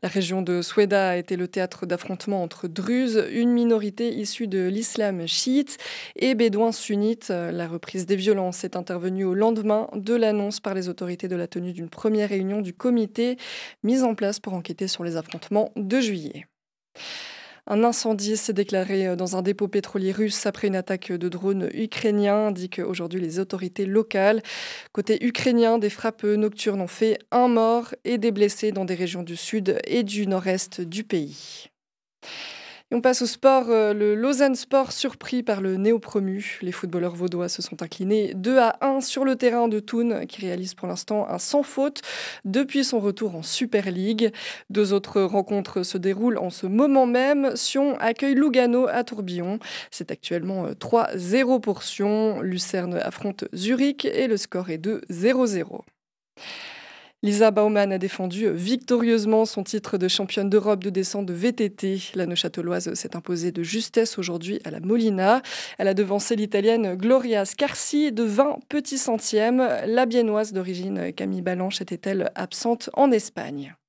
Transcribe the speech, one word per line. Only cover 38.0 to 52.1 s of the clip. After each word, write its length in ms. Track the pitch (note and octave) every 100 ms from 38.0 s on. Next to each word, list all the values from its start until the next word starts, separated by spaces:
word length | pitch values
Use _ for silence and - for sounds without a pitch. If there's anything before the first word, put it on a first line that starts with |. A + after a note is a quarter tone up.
| F#3+ G#3+ G#3 F#3+
deux 240 | F#3+ C4
à 180 | A#3 -
un 200 | C4+ C4+
sur 240 | C4 - C4+
le 100 | C4
terrain 300 | B3 A#3+ A#3
de 120 | G#3+
Thun, 480 | G#3 A#3 A#3+ G#3+ -
qui 140 | -
réalise 340 | F#3+ F3+ F#3 -
pour 120 | F#3
l'instant 400 | F3+ - G#3 -
un 120 | F3
sans 240 | - C#4+
faute 400 | C#4+ - C#4 C#4+ - - - - G3
depuis 380 | G3+ C#4 C#4
son 160 | C4 A#3+
retour 340 | G3+ G3 A3
en 80 | E3+
Super 480 | D#3+ - A#3+ G#3+ G3
League. 420 | F3+ F#3+ A3 A3+ G#3+ - - -
Deux 240 | G3 G#3
autres 300 | G3 G3 G#3
rencontres 580 | F#3+ G3+ F#3+ G3+ F#3+ -
se 160 | F3+ G3
déroulent 400 | F#3 F#3+ A#3 A3
en 140 | F#3
ce 160 | - F#3+
moment 400 | G#3 C#4+ C4+ B3+
même. 480 | A#3+ C4 D4 C#4 A#3
Sion 420 | - C4+ C#4+ C4
accueille 380 | A3+ A#3 C#4 C4+
Lugano 500 | D4 B3+ B3 A#3+ B3+
à 160 | A#3+
Tourbillon. 540 | A#3+ A3 F#3+ F3 F3 G#3+ - - -
C'est 220 | - E3+
actuellement, 560 | - - F3 F3+ F#3+ E3+
euh, 60 | -
trois 340 | - A#3 - -
zéro 440 | F3 A3+ B3+ B3+
pour 220 | G#3+ F#3+
Sion. 580 | - - G3+